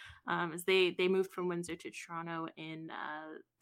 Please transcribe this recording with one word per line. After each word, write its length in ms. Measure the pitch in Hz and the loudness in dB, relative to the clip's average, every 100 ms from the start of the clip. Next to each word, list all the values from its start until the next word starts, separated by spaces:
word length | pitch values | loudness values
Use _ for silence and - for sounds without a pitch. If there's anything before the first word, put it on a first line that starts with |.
| - - - | -18 -12 -2
um, 260 | 170 170 | 0 0
is 120 | 160 | -2
they, 300 | 180 190 180 175 | 4 6 6 4
they 120 | 185 | 4
moved 240 | 190 190 | 6 4
from 160 | - 180 | 0 -2
Windsor 280 | 170 175 170 | 0 -2 -6
to 140 | - | -8
Toronto 580 | - - 170 170 165 165 - | -12 -8 -8 -4 -4 -6 -8
in, 320 | 160 160 160 | -10 -10 -8
uh, 480 | 156 - 151 156 156 - - | -8 -6 -8 -10 -14 -16 -4